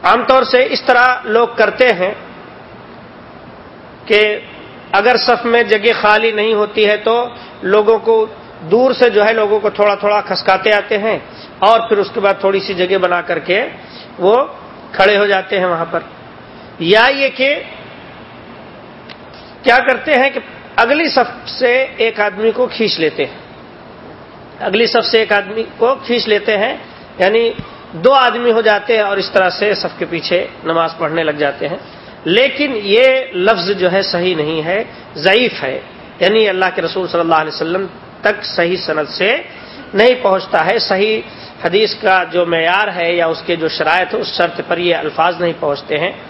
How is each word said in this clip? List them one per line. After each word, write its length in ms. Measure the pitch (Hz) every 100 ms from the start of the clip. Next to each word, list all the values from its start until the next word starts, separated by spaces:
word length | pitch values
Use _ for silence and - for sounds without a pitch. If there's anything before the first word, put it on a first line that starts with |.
عام 200 | 175 226
طور 200 | 247 262
سے 240 | 240 247 262
اس 140 | 262 -
طرح 300 | 240 254 247
لوگ 240 | 233 220 233 -
کرتے 320 | 208 - 254
ہیں 260 | 185 185 - - - - - - - - - - - - - - - - - - - -
کہ 340 | 208 214 208 - - - - -
اگر 240 | 196 214 240
صف 280 | - 240 233
میں 180 | 233
جگہ 280 | 220 214 226 214
خالی 300 | 214 214 226
نہیں 220 | 214 220
ہوتی 360 | 214 208 214 208
ہے 80 | 208
تو 300 | 220 233 240 - - -
لوگوں 380 | 185 214 214 220
کو 260 | 208 226 220 - - - 160
دور 200 | 220 262
سے 180 | 247 240
جو 160 | 202 208
ہے 80 |
لوگوں 260 | 226 208 214
کو 100 | 208
تھوڑا 260 | 202 208 202
تھوڑا 260 | 208 208
کھسکاتے 520 | 196 185 - 190 214
آتے 240 | 208 202 214
ہیں 220 | 220 175 - - - -
اور 200 | 196 226
پھر 180 | 226 208
اس 100 | 202
کے 60 | 226
بعد 140 | 196 196
تھوڑی 200 | 196 196
سی 140 | 190
جگہ 240 | 180 180 196
بنا 240 | 180 175
کر 180 | - 165
کے 260 | 156 190 262 - - - - -
وہ 280 | 185 240 302 - - - -
کھڑے 260 | - 196 202
ہو 80 | 202
جاتے 340 | 196 185 196
ہیں 60 | 180
وہاں 200 | 165 165
پر، 80 | 170 - - - - - - - -
یا 260 | 170 214 247 277
یہ 140 | 269 -
کہ 240 | 269 294 - - - - - - - - - - - - - - - - - - - -
کیا 140 | 254 247 254
کرتے 260 | 240 -
ہیں 160 | 269 269
کہ 100 | 254 - - - -
اگلی 320 | 233 294 320
صف 420 | 262 240 - -
سے 360 | - 247 254 262 -
ایک 220 | 226 220
آدمی 320 | 208 190 226
کو 160 | 220 247
کھینچ 320 | - 220 -
لیتے 260 | 156 - 131
ہیں، 120 | - - - - - - - - - - - - -
اگلی 280 | 185 202 226
صف 180 | 240 -
سے 140 | 226
ایک 120 | 214
آدمی 320 | 208 190 220 220 -
کو 180 | 233 247 -
کھینچ 220 | 240 220
لیتے 300 | 208 208 208
ہیں، 200 | 226 - - - - -
یعنی 340 | 185 226 233 - - - -
دو 220 | 165 208
آدمی 380 | 269 247 233 240
ہو 100 | 226
جاتے 340 | 220 208 202 226
ہیں 80 |
اور 140 | 208 196
اس 140 | 190
طرح 180 | 202 185
سے 240 | - 208
صف 260 | 196 170 -
کے 60 | 165
پیچھے 380 | 170 - 180 - -
نماز 340 | 160 165 165 -
پڑھنے 260 | 160 165
لگ 80 | 160
جاتے 380 | 147 143 139 139
ہیں۔ 80 | 180 - - - -
لیکن 560 | 156 196 269 - 285 233
یہ 220 | 202 214 262 262 254
لفظ 380 | 185 190 202 180 196
جو 140 | 180
ہے 100 | 190
صحیح 340 | 190 175 180 165
نہیں 280 | 151 160
ہے، 200 | 156 196 247 - - -
ضعیف 480 | 165 214 240 -
ہے، 160 | 135 131 - - - -
یعنی 300 | 175 220 214
اللہ 160 | 185 190 175
کے 60 |
رسول 260 | 165 185 175
صلی 120 | 175
اللہ 160 | 165 160
علیہ 160 | 156
وسلم 340 | - 165 185 185 - - -
تک 220 | 208 202
صحیح 340 | - - 170 180
سند 320 | - 156 147
سے 280 | - 190 285 - - - - -
نہیں 220 | 196 240 247
پہنچتا 440 | 196 190 - 180 160
ہے۔ 140 | 226
صحیح 420 | - 190 214 220 - - - -
حدیث 320 | 175 175 214 -
کا 280 | 208 185
جو 220 | 170 170 170
معیار 420 | 170 165 190 214 180
ہے 180 | 170
یا 140 | 175 165
اس 140 | 160 -
کے 100 | 170
جو 120 | 160
شرائط 460 | - 156 175 180
ہے، 60 | 220
اس 180 | - -
شرط 240 | 170 - -
پر 100 | 170
یہ 180 | 175 170
الفاظ 400 | 147 147 165 175
نہیں 140 | 175 160
پہنچتے 380 | 156 143 - 151
ہیں۔ 140 | 143 -